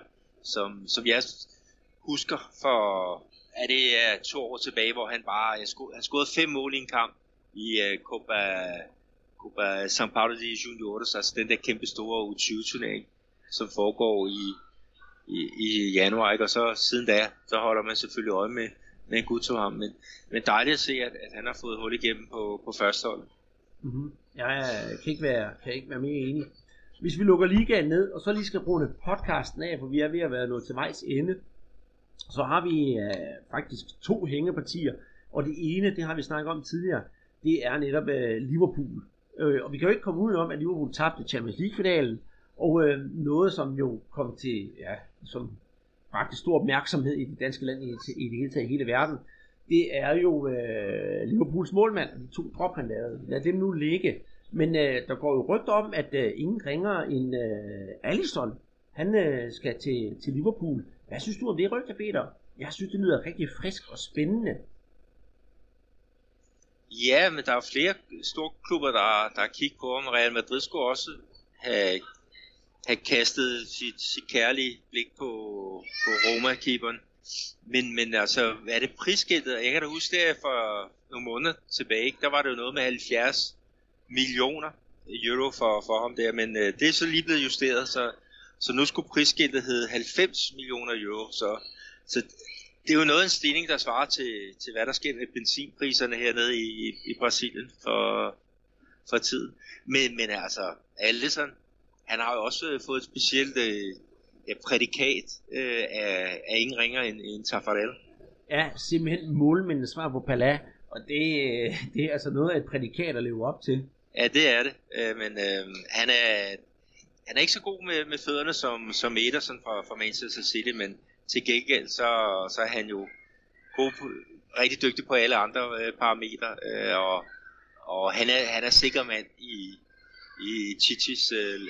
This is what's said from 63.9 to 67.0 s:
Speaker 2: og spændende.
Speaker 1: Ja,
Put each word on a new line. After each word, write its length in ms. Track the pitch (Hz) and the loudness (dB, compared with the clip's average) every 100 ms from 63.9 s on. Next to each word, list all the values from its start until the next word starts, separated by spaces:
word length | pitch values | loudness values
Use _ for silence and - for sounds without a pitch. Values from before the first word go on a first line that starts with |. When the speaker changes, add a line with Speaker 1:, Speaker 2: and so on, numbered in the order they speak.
Speaker 2:
og 80 | - | -14
spændende. 580 | - - 156 226 208 - - - _ - - _ - _ - - - _ _ _ _ _ _ _ _ _ _ _ _ | -8 -2 0 0 -2 -4 -10 -20 _ -20 -20 _ -20 _ -20 -20 -20 _ _ _ _ _ _ _ _ _ _ _ _
Speaker 1:
Ja, 400 | - | 0